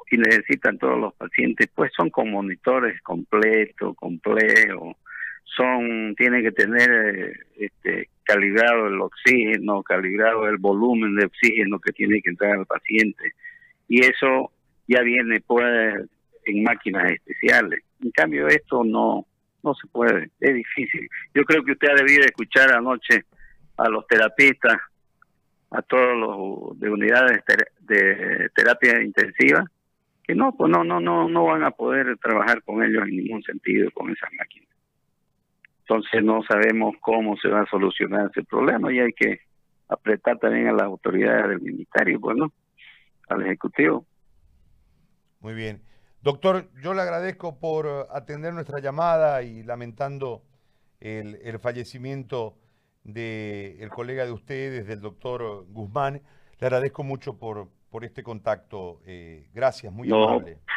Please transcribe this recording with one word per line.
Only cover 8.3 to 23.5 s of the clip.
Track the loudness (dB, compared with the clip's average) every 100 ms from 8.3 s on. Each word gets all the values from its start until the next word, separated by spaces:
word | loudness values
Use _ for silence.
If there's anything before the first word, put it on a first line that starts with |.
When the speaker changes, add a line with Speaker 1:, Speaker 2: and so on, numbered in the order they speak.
| 2 4 4 4 4 2
Speaker 1:
el | -2
oxígeno, | -4 -2 2 2 2 0 0 -2
calibrado | 0 -2 0 0 2 2 0
el | 0
volumen | 0 2 2 2 0 2
de | 0
oxígeno | 2 0 2 -2 -2
que | -6
tiene | -4 0 0
que | -2
entrar | -2 -2 -2
al | -4
paciente. | -8 -2 0 0 -2 -10 -10 -20 -20 _ _ 0
Y | 4
eso | 4 4 0 0 -2 _ _ _ 0
ya | 2
viene, | 2 0 0 -2 0
pues, | 0 2 2 0 -2 -8 _ _ _ -4
en | 0
máquinas | 0 0 -4 -2 0
especiales. | -2 -6 -4 2 2 2 -4 -10 _
En | -6
cambio, | 0 0 0 2
esto | 2 2 0
no, | 0 2 0 -2 -6 _ _ _
no | -6 -6
se | -6
puede, | 0 2 2 -2 -2
es | 0
difícil. | 0 -2 -6 -6 -6 -8 -16 -4
Yo | 0
creo | 2 2
que | 0
usted | 0 4
ha | 4
debido | 6 6 6
escuchar | 2 0 6 6
anoche | 6 2 -2 2 2 0 -16 -20